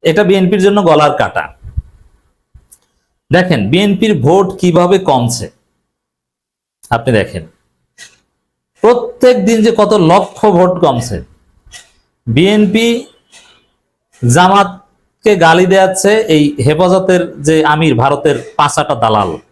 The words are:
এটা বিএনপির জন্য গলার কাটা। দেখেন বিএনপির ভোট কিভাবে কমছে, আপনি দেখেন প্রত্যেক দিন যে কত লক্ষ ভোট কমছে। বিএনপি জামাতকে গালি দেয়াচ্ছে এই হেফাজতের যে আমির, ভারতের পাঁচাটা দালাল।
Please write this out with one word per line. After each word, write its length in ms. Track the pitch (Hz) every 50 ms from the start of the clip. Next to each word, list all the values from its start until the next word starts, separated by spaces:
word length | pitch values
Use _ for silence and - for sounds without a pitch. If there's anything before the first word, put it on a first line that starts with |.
| -
এটা 220 | 165 156 185 208
বিএনপির 380 | 175 196 196 185 180 214 202 185
জন্য 200 | 202 202 208 196
গলার 340 | 170 156 151 151 147 -
কাটা। 380 | - 117 92 - 95 76 73 - _ - - - - - - _ _ _ _ _ _ _ _ _ _ _ _ _ - _ _ - _ _ _ _ _ _ _ _ _ _ _ 139
দেখেন 380 | 175 180 180 175 127 101 98
বিএনপির 500 | 135 180 202 208 202 - - 220 208 147
ভোট 400 | 117 143 165 196 196 185 190 -
কিভাবে 380 | - 180 165 175 175 175 196 185
কমছে, 520 | - - 143 127 120 117 120 - 107 - _ _ _ _ _ _ _ _ _ _ _ _ _ _ _ _ _ _ _ _ _ _ _ _ _ _ - -
আপনি 220 | 120 117 117 131 120
দেখেন 340 | 107 92 - - 90 78 - _ _ _ _ _ _ _ _ _ _ - - _ _ _ _ _ _ _ _ _ _ _ _ _ _
প্রত্যেক 640 | - 220 240 240 240 - - - - 247 247 - 185
দিন 180 | 208 233 220 214
যে 120 | 233 -
কত 160 | 220 208 190 220
লক্ষ 540 | 208 175 160 175 202 - - - - -
ভোট 340 | 156 170 175 180 180 180 180
কমছে। 420 | 175 151 127 120 120 - 107 85 - _ _ _ _ _ _ _ _ - - - - _ _ _ _ _ _ _ _
বিএনপি 800 | 123 113 131 170 196 208 214 214 196 180 220 226 233 233 240 - - _ _ _ _ _ - _ _ _ _ _ _ _ _ _ _ _ _ _ _ _ _ - 123
জামাতকে 1080 | 123 165 180 185 196 202 196 180 180 - _ _ _ _ _ _ _ _ _ 220 208
গালি 300 | 175 165 165 165 170 185
দেয়াচ্ছে 500 | 180 190 190 190 190 190 - - 196 214
এই 400 | 220 220 214 160 151 147 143 147 - 120
হেফাজতের 800 | 135 151 151 185 180 185 190 185 185 185 180 - - - - 143
যে 220 | 147 160 160 156
আমির, 300 | 147 151 156 165 156 131
ভারতের 580 | 117 127 135 143 143 147 156 139 120 - - -
পাঁচাটা 380 | - 147 143 - - 147 - 143
দালাল। 440 | 117 117 113 110 104 101 90 80 69 _ _